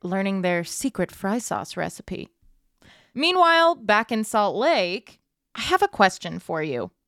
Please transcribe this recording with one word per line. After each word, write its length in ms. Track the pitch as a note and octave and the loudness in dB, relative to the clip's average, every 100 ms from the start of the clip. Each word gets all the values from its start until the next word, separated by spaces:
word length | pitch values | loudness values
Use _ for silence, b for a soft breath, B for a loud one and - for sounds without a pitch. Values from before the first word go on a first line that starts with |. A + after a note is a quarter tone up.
learning 380 | F3+ F#3+ G3 G3 | -6 -2 -2 -2
their 200 | F3+ F3 | 0 -2
secret 480 | E3 - C4+ - F3 | -4 -4 -6 -4 -6
fry 280 | - F#3+ A#3+ | -4 -4 -4
sauce 380 | - - - - | -4 -8 -8 -8
recipe. 520 | E3 - - - - _ _ _ _ _ b b b | -8 -8 -12 -12 -12 _ _ _ _ _ b b b
Meanwhile, 600 | B3 D#4+ F#4 E4+ E4 E4 E4+ | -4 0 4 6 6 4 2
back 300 | G#3+ G#3 A#3 | 2 2 2
in 100 | A3 | -2
Salt 320 | A3 A3 G3+ | -2 0 0
Lake, 640 | D#3 C#4+ C#4 F3+ G3+ - _ _ _ _ - | 0 2 2 0 -4 -10 _ _ _ _ -8
I 60 | |
have 200 | - F#4 | 0 2
a 60 | G4+ | 2
question 500 | - G3 - E3+ E3 | 4 2 2 -10 -10
for 240 | - E3 | -6 -4
you. 300 | D#3 B2 F#2+ _ | -4 -4 -6 _